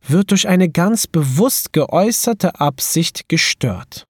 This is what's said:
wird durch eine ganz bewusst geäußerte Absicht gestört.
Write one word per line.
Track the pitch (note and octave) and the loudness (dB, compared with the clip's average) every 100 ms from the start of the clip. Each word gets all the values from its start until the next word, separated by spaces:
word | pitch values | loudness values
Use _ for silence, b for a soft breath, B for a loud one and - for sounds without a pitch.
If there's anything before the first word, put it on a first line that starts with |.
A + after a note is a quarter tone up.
| - | 0
wird | D#3+ G3 | 0 2
durch | G3+ G#3 | 0 2
eine | F3+ F#3 | 2 2
ganz | D#3 F3+ A3+ - | 2 0 0 0
bewusst | E3 C#3 C3 A#3+ - - | -2 0 2 2 0 -2
geäußerte | - D3 E3 G#3 A#3 - A3+ F3+ - | -2 0 2 2 0 -2 0 -2 0
Absicht | D3 C3+ - - E3 - - | -2 -2 -4 -2 -2 -6 -4
gestört. | E3 - - B2+ A#2+ - - - | -2 -2 -2 -4 -4 -10 -18 -20